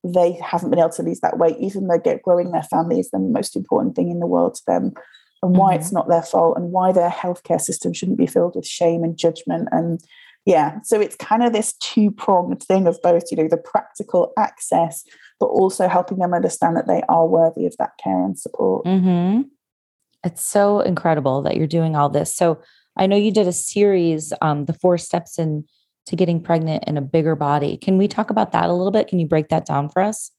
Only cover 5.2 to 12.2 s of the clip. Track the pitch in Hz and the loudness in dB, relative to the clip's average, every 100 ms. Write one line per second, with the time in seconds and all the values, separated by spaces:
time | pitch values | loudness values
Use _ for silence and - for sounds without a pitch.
5.2 | _ _ 185 180 196 175 165 180 - 170 | _ _ 2 4 4 2 -2 -4 0 0
6.2 | - - 170 - 175 185 185 185 175 175 | 2 2 2 0 -2 0 2 2 0 -2
7.2 | 180 175 - 170 - 170 175 170 185 - | -6 -6 -4 -4 -2 -6 -6 -4 -4 0
8.2 | 175 165 175 185 - - 170 170 165 165 | 0 2 0 -4 -10 0 0 0 -2 0
9.2 | 165 165 - 170 - 165 170 165 _ - | -2 -2 -6 -6 -2 -2 -2 -4 _ -20
10.2 | - _ - 165 147 214 - 220 202 - | -20 _ 2 2 2 -4 -2 0 0 -4
11.2 | - 220 240 220 220 - - - 208 - | -2 2 2 2 -4 -6 -2 2 2 2